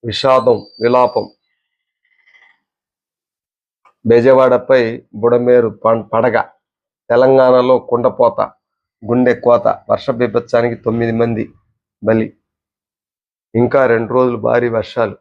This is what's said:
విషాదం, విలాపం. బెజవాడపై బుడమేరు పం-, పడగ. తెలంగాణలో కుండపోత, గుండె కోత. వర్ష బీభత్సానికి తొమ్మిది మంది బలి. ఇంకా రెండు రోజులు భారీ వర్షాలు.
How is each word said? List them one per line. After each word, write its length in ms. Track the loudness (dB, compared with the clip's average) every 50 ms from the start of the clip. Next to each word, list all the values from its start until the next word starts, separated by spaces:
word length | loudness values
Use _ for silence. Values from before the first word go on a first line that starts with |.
| -8
విషాదం, 600 | -8 -8 -2 0 2 2 2 2 2 0 0 -2 -14 _ -4
విలాపం. 480 | -2 0 2 2 2 2 0 -4 -6 -6 _ _ _ _ _ _ _ _ _ _ _ _ _ _ _ _ _ _ _ _ _ _ _ _ _ _ _ _ _ _ _ _ _ _ _ _ _ _ _ _ _ _ _ _ _ _ _ _ _ _ _ _ _ _ _
బెజవాడపై 960 | 2 2 4 4 4 4 4 4 2 2 0 0 0 0 0 0 -2 -6 -10 _ _ -14
బుడమేరు 540 | -4 -2 0 0 0 2 2 2 2 2 0
పం-, 340 | -4 -4 -2 -2 -2 -2 -4
పడగ. 380 | -4 -4 -2 -2 0 0 -2 -4 -4 _ _ _ _ _ _ _ _ _ _ _ _
తెలంగాణలో 680 | 0 2 2 4 4 4 4 4 4 2 2 2 0 0
కుండపోత, 640 | 0 -4 -4 -2 -2 -2 0 0 0 0 0 -2 -6 -6 _ _ _ _ _ _ _ _ _ _ -6
గుండె 300 | -4 0 0 2 0 0
కోత. 320 | 0 2 2 2 2 2
వర్ష 440 | -2 -4 -4 _ -4 -4 -4 -2 -6
బీభత్సానికి 640 | -4 -2 -4 -2 -2 -4 -6 -2 -2 -2 0 -2 -4
తొమ్మిది 380 | -4 -4 -4 -2 -2 -2 -2 0
మంది 400 | -2 -2 -2 -2 -6 -6 -10 -12 _ _ _ _ _ _ _ _ _ -2
బలి. 280 | -2 0 0 -2 -4 -8 _ _ _ _ _ _ _ _ _ _ _ _ _ _ _ _ _ _ _ _ _ _ _ _
ఇంకా 320 | 0 0 2 2 2 2
రెండు 260 | 2 0 0 -2 -2 0
రోజులు 240 | 0 0 0 -2
భారీ 320 | -2 -2 0 0 0 0 -2
వర్షాలు. 480 | -4 -4 -6 -6 -4 -4 -4 -4 -4 -12